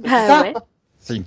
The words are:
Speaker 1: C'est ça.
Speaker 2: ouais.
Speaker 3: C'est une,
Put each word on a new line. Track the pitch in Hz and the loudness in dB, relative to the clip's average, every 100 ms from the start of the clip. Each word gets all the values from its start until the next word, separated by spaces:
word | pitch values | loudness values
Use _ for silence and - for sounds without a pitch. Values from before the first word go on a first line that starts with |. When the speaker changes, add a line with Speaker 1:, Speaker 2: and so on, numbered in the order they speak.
Speaker 1:
C'est | 233 247 214 | -2 0 4
ça. | 277 | 2
Speaker 2:
ouais. | 190 220 - _ _ _ | 2 -6 -14 _ _ _
Speaker 3:
C'est | - | -12
une, | 113 | -10